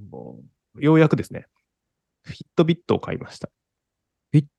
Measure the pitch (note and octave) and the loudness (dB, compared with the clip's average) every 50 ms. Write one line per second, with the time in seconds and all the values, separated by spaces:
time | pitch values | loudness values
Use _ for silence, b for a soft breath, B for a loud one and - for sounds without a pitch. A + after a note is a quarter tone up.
0 | G#2 G2 - C2 A#1+ B1+ B1 B1 B1+ - _ _ _ _ _ A#2+ C#3 D3 D#3+ D#3 | -20 -20 -18 -18 -18 -18 -18 -20 -20 -20 _ _ _ _ _ -2 2 4 4 6
1 | D#3+ D3+ - C3 - - - - - _ _ _ _ _ _ _ _ _ _ _ | 4 4 2 0 -4 -4 -12 -16 -16 _ _ _ _ _ _ _ _ _ _ _
2 | _ _ _ _ _ - - - - _ _ - E3 D#3+ F3 E3 _ - - F#2+ | _ _ _ _ _ -20 -20 -20 -20 _ _ 0 0 0 0 -4 _ -4 -4 -4
3 | - - F#2 - - - - - - - _ _ _ _ _ _ _ _ _ _ | -4 -6 -10 -10 -12 -14 -18 -16 -18 -18 _ _ _ _ _ _ _ _ _ _
4 | _ _ _ _ _ _ - D3+ C#3+ - _ | _ _ _ _ _ _ 0 0 0 -2 _